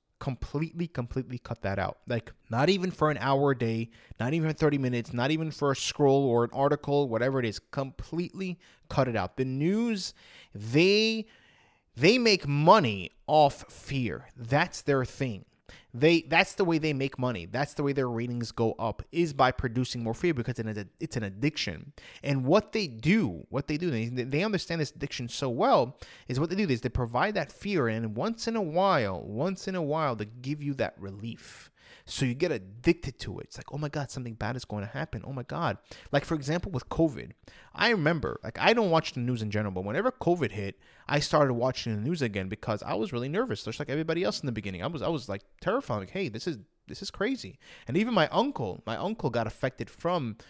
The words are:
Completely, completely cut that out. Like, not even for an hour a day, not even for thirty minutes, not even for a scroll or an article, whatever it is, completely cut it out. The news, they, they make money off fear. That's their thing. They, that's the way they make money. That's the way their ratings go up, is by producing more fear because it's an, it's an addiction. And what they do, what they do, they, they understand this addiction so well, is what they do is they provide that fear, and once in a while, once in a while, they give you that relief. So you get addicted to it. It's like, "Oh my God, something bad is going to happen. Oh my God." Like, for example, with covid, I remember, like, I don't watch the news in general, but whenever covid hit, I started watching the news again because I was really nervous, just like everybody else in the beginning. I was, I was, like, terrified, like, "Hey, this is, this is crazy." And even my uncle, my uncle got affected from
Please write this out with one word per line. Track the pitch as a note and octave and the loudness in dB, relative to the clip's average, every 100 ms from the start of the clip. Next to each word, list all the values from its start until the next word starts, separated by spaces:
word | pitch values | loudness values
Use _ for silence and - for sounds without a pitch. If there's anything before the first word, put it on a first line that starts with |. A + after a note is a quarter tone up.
| _ - | _ -10
Completely, | - B2+ - C#3+ D#3+ E3+ F3 | -6 -6 -6 -4 -4 -4 -6
completely | - A#2+ C3+ A#2+ B2 | -6 -6 -6 -6 -8
cut | - A2+ | -8 -6
that | G2 G2 | -4 -2
out. | F#2+ - - | -2 -4 -4
Like, | A#2+ - - - | -4 -6 -14 -4
not | A2+ D3+ | 0 2
even | G3 F#3 | 2 0
for | - D3+ | 0 0
an | C3+ | 2
hour | B2 C#3 C#3+ | 2 4 2
a | B2+ | 2
day, | A#2 A2+ A2+ - - - | 0 -2 -4 -10 -14 -6
not | A#2+ | -2
even | E3 D#3+ | 0 0
for | |
thirty | D3+ D#3+ C#3+ | 2 2 2
minutes, | C3 A#2+ A2+ | 0 -2 -2
not | A#2+ C3 | -2 0
even | D#3+ D#3+ | 0 -2
for | - C#3+ | -2 -2
a | C3+ | 0
scroll | - - C#3+ C#3 C#3 | -2 4 6 6 6
or | A#2 | 4
an | A#2+ | 2
article, | - C#3 C#3+ - C#3+ C#3 | 2 2 2 2 2 2
whatever | A2+ B2+ C3+ | 2 2 2
it | |
is, | A#2 G2 | 0 -4
completely | - - C3+ - - D#3+ F3+ F3+ F#3 E3+ - _ - | -8 -6 -6 -8 -8 -6 -6 -6 -8 -8 -14 _ -4
cut | - C3 | 0 2
it | A2 | 2
out. | F#2 - | -2 -2
The | |
news, | C3 C3 D#3 G#3+ A#3+ G#3 - - - - - | -2 0 2 2 0 -2 -6 -12 -20 -20 -18
they, | G2+ A2 C#3 F3+ G#3 A3 A3+ G#3+ - _ _ _ _ _ - | -12 2 6 6 6 4 0 -6 -14 _ _ _ _ _ 4
they | D#3 B3+ | 6 8
make | A3+ G3 C#3+ | 6 4 2
money | C#3+ D#3+ G#3+ C3 G2+ F2 - - | 4 8 8 6 0 -6 -10 2
off | D3+ C#3+ - - | 6 6 4 -12
fear. | - - C#3 A2+ C2+ - - | -14 -6 -2 -2 -4 -10 -14
That's | A#2 C#3+ F3+ - | 0 2 2 -2
their | - C3+ | 0 0
thing. | B2 - C3 G2 - _ - - _ | 0 -4 -6 -6 -14 _ -20 -20 _
They, | A#2+ D#3 E3+ C3 | 2 6 6 4
that's | E3 F#3+ | 4 4
the | - | 2
way | F3+ D#3+ | 2 2
they | D#3 | 0
make | C3+ C#3 - | 0 -2 -2
money. | B2+ G#2+ E2+ | -2 -2 -4
That's | A#2+ C#3+ | -2 -2
the | - | -2
way | C#3+ | 0
their | C#3 B2+ | 0 0
ratings | A#2 A#2+ A#2+ A2+ | -2 -4 -4 -4
go | - A2+ - | 0 0 0
up, | A2+ - - | -4 -6 -4
is | D#3 E3+ | -2 0
by | C#3 B2+ | 4 2
producing | - B2+ A#2 B2+ B2 | 2 -2 -2 -2 -2
more | A2+ | -4
fear | A2+ F3 | 0 0
because | C#3 A2+ A#2+ | 0 -2 -4
it's | A2 G#2 | -4 -6
an, | F#2+ - | -8 -10
it's | D#3+ C3 | -8 -4
an | |
addiction. | G2+ F#2+ C#3+ - - D#2+ E2 - - - | -6 -2 -2 0 -4 -6 -12 -20 -20 -8
And | C#3 C3+ | -2 0
what | B2+ G3 - | 4 4 4
they | A3 F3 | -2 -4
do, | A2+ C#3+ A3 C3+ E2+ - | -2 2 4 2 -2 -6
what | A#2+ - | -6 -4
they | D3+ | -2
do, | F3 | -2
they, | A#2 A#2 | -2 -2
they | B2+ B2 C#3+ | -4 -2 0
understand | G#3 G#3+ - E3 | 2 0 -2 -2
this | D3+ | -2
addiction | - C#3+ - B2 | -4 -8 -6 -6
so | - C3+ | -4 -2
well, | A#2+ A#3+ G3 B2 - - - - | 2 4 6 4 -2 -18 -14 -4
is | B2+ | -2
what | D#3+ | 0
they | F#3+ | 2
do | G3 | 2
is | A#2 | 2
they | - | 0
provide | C3 A#2 A#2+ F#3+ | -2 0 0 0
that | G#3 C#3+ | 0 -4
fear, | - G3+ F#3 A#2 | -6 -2 2 2
and | A2 A2+ | 0 -2
once | G#2+ F#3+ A3+ - | -2 -4 -4 -4
in | A3+ | -2
a | |
while, | F3 E3 G3 E3 G2+ F2+ | 0 2 4 4 2 -2
once | A1+ G#2+ F3 F#3+ - | -6 -2 -2 -2 -4
in | |
a | F#3 | -4
while, | D3 D#3 D3+ | 0 0 0
they | A2+ G#2+ | -2 -6
give | A#2+ B2+ D3+ | -8 -8 -4
you | C#3+ | -4
that | C3+ G#2 - | -2 -2 -4
relief. | F#2+ G2 A2+ - - - - _ - - | -12 -10 -10 -10 -14 -18 -20 _ -20 -20
So | - - | -10 -2
you | C3 | -2
get | B2+ F3 | 0 0
addicted | A#2+ F#2+ A2 E3+ E3+ - - | -2 -6 0 2 2 0 -8
to | G#2 F#2 | -10 -10
it. | - | -12
It's | - | -16
like, | - | -10
"Oh | C#3+ | -6
my | D3+ | -6
God, | D3 C3+ | -4 -6
something | - A#2+ | -8 -10
bad | A2 A2 | -6 -6
is | B2+ | -6
going | - G#2 | -6 -6
to | G2+ | -6
happen. | C#3 D#3+ A#2 | -6 -8 -8
Oh | - | -8
my | C3+ | -10
God." | A#2+ D3 D#3+ G2+ - - - | -8 -4 -2 -4 -8 -20 -2
Like, | - | -2
for | - | 0
example, | D#3+ C3+ E3+ G3+ | -2 0 -2 -2
with | E3+ - | -6 -4
covid, | - E3 G#2+ A#1 - - - - | 2 2 0 -12 -16 -20 -20 -12
I | - A3 | 0 2
remember, | A3 D3+ E3+ C#2 - | 4 2 2 -2 -6
like, | - - | -8 2
I | D3+ | 4
don't | A#3 G3+ | 4 4
watch | D#3+ - | 2 2
the | B2+ | -2
news | B2 B2 | -2 -2
in | G#2+ | -2
general, | G#2 G#2 | -2 -2
but | F#2 | -2
whenever | G2 C3+ B3 | -2 0 -2
covid | - E3+ F3 A#2 | 0 0 2 0
hit, | G#2 G2 - - - - | -2 -8 -10 -18 -16 -2
I | D3 | 0
started | - D#3 C#3 | 4 4 4
watching | A#2+ B2+ - A#2+ G#2 | 4 0 0 -2 -2
the | |
news | A#2+ E3+ | -2 0
again | A#2+ G2+ F#2 | -2 -2 -4
because | G2+ - G#2+ | -4 -4 -4
I | - | -2
was | F3 A3 | -4 -2
really | A#2+ C3 | -4 -2
nervous, | F3 B3+ G#2 | -2 -2 -4
just | - - | -6 -6
like | C#3+ | -4
everybody | C#3+ D#3+ E3 | -2 -2 0
else | G3+ - | -2 -2
in | C3+ | -4
the | |
beginning. | A2 G2+ F#2 | -4 -6 -6
I | A#2 | -6
was, | E3 | -4
I | G#2 | -4
was, | D#3 A2 | -4 -4
like, | G2 - - | -8 -10 -8
terrified, | E3+ A#3+ - G#2+ | -2 -2 -2 -4
like, | F#2 | -4
"Hey, | F#3+ E3+ | -6 -6
this | G#2+ - | -4 -6
is, | B2 - _ - | -6 -10 _ -16
this | - | -12
is | G3 | -10
crazy." | - G#3 C4 F#2+ - - - - | -4 -4 -4 -8 -18 -20 -14 -2
And | D3 | 0
even | A3+ | 2
my | G#3+ D3+ | 4 4
uncle, | E3+ C4+ - G#2+ - - | 4 0 0 -4 -6 -6
my | A2+ | -4
uncle | F3+ A3+ D3 | -4 -2 -2
got | A#2 A2+ | 0 -2
affected | - C3 - A2+ | -2 -4 -4 -10
from | - E3+ F3+ B2 G#2+ | -6 -2 0 -2 -6